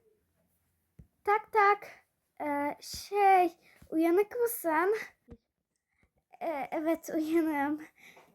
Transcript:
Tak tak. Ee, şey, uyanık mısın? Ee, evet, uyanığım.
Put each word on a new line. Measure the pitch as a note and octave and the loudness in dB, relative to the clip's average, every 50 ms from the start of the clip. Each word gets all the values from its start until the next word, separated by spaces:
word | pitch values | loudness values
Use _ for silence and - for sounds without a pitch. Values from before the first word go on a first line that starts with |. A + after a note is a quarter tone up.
| _ A4 G#4+ _ _ _ _ _ _ _ _ _ _ _ _ _ _ _ _ - - _ _ _ - | _ _ _ _ _ _ _ _ _ _ _ _ _ _ _ _ _ _ _ -20 -20 _ _ _ -2
Tak | G4+ G4+ G#4+ G#4 - | -2 0 -2 -2 -2
tak. | - A4 G4+ G4+ G#4 G4+ - - - - _ _ _ _ _ _ _ - | 0 2 4 4 2 0 -4 -18 -20 -20 _ _ _ _ _ _ _ -8
Ee, | D4+ D4 C#4+ C#4+ C#4+ D4 - - | -6 -4 -4 -4 -4 -4 -6 -8
şey, | - - - - - - G4+ G#4 G4+ G4 F#4+ F#4 F4+ E4+ - _ _ _ _ _ - - | -12 -14 -14 -14 -10 -4 0 4 6 6 6 6 4 2 -2 _ _ _ _ _ -12 -6
uyanık | D#4 D#4+ E4 E4+ E4+ G4 G#4 G#4 - | -2 0 2 2 4 2 2 0 -2
mısın? | A#4+ A#4+ A#4 A#4 - - E4 D#4 D#4 F4 G4 A4 G#4+ - - _ _ _ - - - _ _ _ _ _ _ _ _ _ _ _ _ _ _ _ _ _ _ _ - | -2 -2 -2 -2 -4 -2 -2 0 0 0 0 -2 -4 -6 -12 _ _ _ -20 -20 -20 _ _ _ _ _ _ _ _ _ _ _ _ _ _ _ _ _ _ _ -10
Ee, | - E4 D#4 C#4 - - | -8 -8 -6 -6 -6 -6
evet, | - E4 D4+ E4 E4 D#4+ - - - | -6 -4 -2 -2 -2 -2 -4 -6 -4
uyanığım. | D#4+ D#4 D#4 E4 E4+ D#4 D#4+ D4+ C#4+ C#4 D4 D4+ D4+ D#4 - _ _ - - - - - _ | -4 -2 0 2 2 2 2 0 0 -2 -2 -4 -6 -8 -14 _ _ -20 -20 -20 -20 -20 _